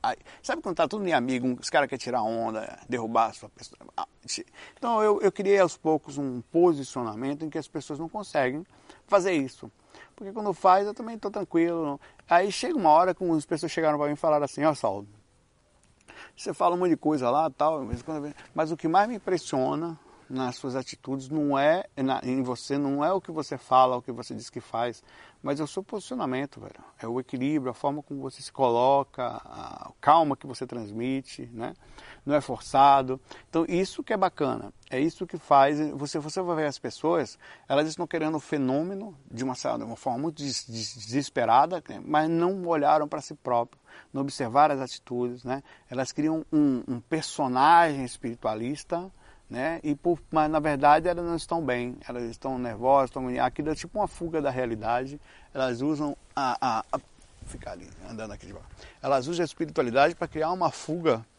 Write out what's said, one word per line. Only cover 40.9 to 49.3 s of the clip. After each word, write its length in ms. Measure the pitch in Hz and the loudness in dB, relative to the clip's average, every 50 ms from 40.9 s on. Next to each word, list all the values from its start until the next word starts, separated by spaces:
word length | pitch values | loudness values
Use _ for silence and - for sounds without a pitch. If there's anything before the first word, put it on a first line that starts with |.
| - 120 101 | -12 -14 -12
desesperada, 760 | 107 117 143 139 - _ 135 120 113 113 131 147 170 185 165 - | -4 -4 -4 -4 -2 _ 0 4 6 6 6 6 4 0 -8 -8
né? 140 | - - 98 - | -10 -14 -12 -6
Mas 240 | - 151 151 156 160 | 0 0 2 2 2
não 360 | 165 165 170 180 196 196 180 | 2 2 2 2 0 -2 -2
olharam 420 | 170 170 156 143 147 151 156 151 | 0 0 2 4 4 4 4 2
pra 140 | 151 156 151 | 0 -4 -8
si 120 | - - 156 | -8 -12 -16
próprio, 460 | _ _ 131 123 117 117 - - _ _ - - - - _ | _ _ 0 0 2 0 -2 -8 _ _ -20 -20 -20 -20 _
não 120 | - 135 139 | -6 -4 -4
observaram 520 | 139 - - 135 113 113 139 151 151 143 | -4 -4 -4 -6 2 4 4 6 6 4
as 60 | 135 | -2
atitudes, 640 | 131 123 - - _ - 123 123 123 123 123 123 123 | -4 -8 -10 -14 _ -6 -4 -2 -2 -4 -4 -8 -6
né? 180 | 127 127 139 - - - - _ _ | -6 -6 -6 -8 -16 -20 -20 _ _
Elas 220 | 123 127 131 - | -6 -6 -6 -4
criam 340 | - - 147 160 160 160 151 - | -2 -2 0 0 0 -2 -4 0
um, 320 | - 151 147 143 131 120 - | 2 4 4 4 2 0 -2
um 140 | - 127 120 | -6 -8 -8
personagem 1040 | - _ 160 160 151 - - - 147 127 123 127 135 156 170 170 170 160 147 135 131 | -4 _ -4 -4 -4 -6 -4 -2 -2 0 2 4 6 8 8 8 8 6 2 -2 -6
espiritualista, 1080 | 120 - - - 117 120 - - 113 110 110 117 123 147 147 - - 175 170 180 190 - - _ - | -8 -8 -8 -8 -8 -8 -4 -4 -4 -4 -2 -4 -6 -6 -8 -6 -6 -6 -6 -6 -10 -18 -20 _ -20